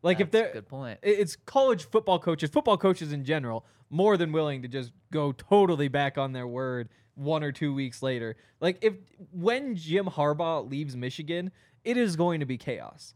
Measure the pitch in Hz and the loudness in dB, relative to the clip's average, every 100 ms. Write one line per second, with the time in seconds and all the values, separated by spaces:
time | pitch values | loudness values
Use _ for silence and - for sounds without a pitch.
0 | 170 180 185 220 220 113 101 135 131 107 | 2 2 4 4 2 -4 -12 -12 -10 -4
1 | - 208 190 - - 277 269 226 151 220 | 2 2 2 -2 -2 2 4 2 2 0
2 | 220 180 - 160 151 285 294 202 190 180 | 2 2 2 -2 0 2 4 4 4 2
3 | 156 147 135 156 135 143 - _ _ 147 | -2 -6 -2 -2 -2 -6 -8 _ _ 0
4 | 202 196 170 156 151 139 123 135 123 _ | 2 4 2 0 0 -2 -8 -8 -10 _
5 | _ 156 147 131 - 202 190 160 143 135 | _ -2 -2 -4 4 6 6 4 2 2
6 | 143 135 135 131 123 120 131 123 117 _ | 0 0 -4 -4 -8 -4 -4 -4 -6 _
7 | _ - 143 156 147 135 147 139 135 123 | _ -10 -2 -2 -2 -2 -2 -2 -4 -4
8 | 131 123 117 110 _ _ 170 185 220 196 | -4 -4 -4 -10 _ _ -4 0 0 -2
9 | - _ 185 180 175 247 277 202 160 175 | -18 _ -16 -2 0 0 -2 -6 -2 -2
10 | 190 - 147 147 170 160 117 135 151 127 | -2 0 0 0 -2 -2 -4 -6 -6 -6
11 | 123 - 151 170 180 - _ _ - 247 | -8 -8 -6 -6 -6 -12 _ _ -4 0
12 | 233 165 175 165 143 127 - 117 57 - | 2 2 0 0 -4 -6 -6 -8 -8 -16
13 | - | -20